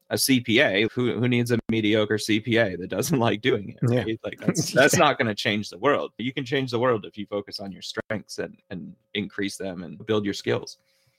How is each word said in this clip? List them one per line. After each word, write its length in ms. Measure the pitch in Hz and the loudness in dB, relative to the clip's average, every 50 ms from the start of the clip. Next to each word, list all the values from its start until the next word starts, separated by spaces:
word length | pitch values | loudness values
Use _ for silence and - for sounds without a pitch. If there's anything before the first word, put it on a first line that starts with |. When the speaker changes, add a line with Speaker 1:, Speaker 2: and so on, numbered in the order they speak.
| _ - | _ -4
Speaker 1:
a 80 | 110 104 | -2 0
C 220 | - - 131 123 | 2 4 4 2
P 200 | 120 - 107 123 | 4 4 4 4
A, 260 | 151 117 95 101 113 107 | 4 4 4 2 0 0
who, 300 | - 123 123 117 - 107 | 0 0 0 0 0 0
who 80 | 123 | 2
needs 260 | 123 123 120 117 120 | 2 2 2 2 2
a 60 | 120 113 - - | 0 0 0 0
mediocre 480 | 113 110 107 104 110 107 107 104 107 104 | -2 2 2 4 4 4 2 2 0 -2
C 200 | - - 104 110 | 0 2 0 0
P 200 | - 123 110 113 | 2 2 2 2
A 180 | 113 95 90 | 2 2 0
that 120 | 87 92 92 | -6 -6 -6
doesn't 300 | 92 98 113 - 151 127 | -4 -2 0 0 2 2
<laughs> 100 | 117 110 | 2 2
like 120 | 101 107 | 2 2
doing 300 | - 127 123 104 98 117 | 2 2 2 0 -2 -6
it, 80 | - - - 117 | -6 -2 0 2
Speaker 2:
Yeah. 100 | 120 123 | 2 2
Speaker 1:
right? 200 | 101 110 113 - | 0 -2 -6 -6
Like, 160 | - 104 - - | -8 -10 -10 -6
that's, 300 | - - - - - - | -2 -2 0 0 -2 0
Speaker 2:
<laughs> 20 | |
Speaker 1:
that's 200 | - 127 139 147 | 4 4 6 6
Speaker 2:
Yeah. 80 | - 180 | 6 6
Speaker 1:
not 160 | 160 143 127 | 4 4 4
gonna 180 | - 123 110 101 | 2 0 -2 -2
change 360 | - - 117 104 107 101 - | -2 -2 0 0 -2 -4 -6
the 80 | - 90 | -6 -2
world. 340 | 107 143 135 90 73 - _ - | 2 2 2 2 0 -4 _ -6
You 160 | 113 131 - | -6 -6 -4
can 100 | 151 135 | -6 -4
change 260 | 120 143 135 135 123 | -2 -2 -2 0 0
the 80 | 120 113 | 0 2
world 280 | 127 127 117 104 - | 2 2 2 0 -2
if 100 | 85 - | -8 -10
you 80 | 104 98 | -10 -8
focus 360 | - 104 101 101 - - - | -4 -4 -4 -4 -6 -10 -12
on 120 | 101 95 | -10 -12
your 80 | 90 - | -12 -12
strengths 580 | - - - 110 - - 110 98 - - - - | -12 -10 -8 -8 -6 -4 -6 -6 -6 -10 -8 -8
and, 200 | 90 82 - - _ - | -8 -8 -10 -14 _ -12
and 260 | 101 87 78 - - _ _ _ - | -12 -12 -12 -14 -16 _ _ _ -6
increase 420 | 104 98 98 - - 98 101 - | -6 -6 -6 -4 -6 -6 -6 -4
them 260 | - 92 98 87 90 | -6 -8 -8 -8 -8
and 220 | 87 76 - - - | -10 -12 -14 -10 -4
build 220 | - 110 107 104 | 0 0 0 0
your 80 | 101 101 | -2 -4
skills. 420 | - - 117 117 117 - - - _ _ _ _ _ _ _ _ | -4 -2 -2 -2 -2 -4 -8 -18 _ _ _ _ _ _ _ _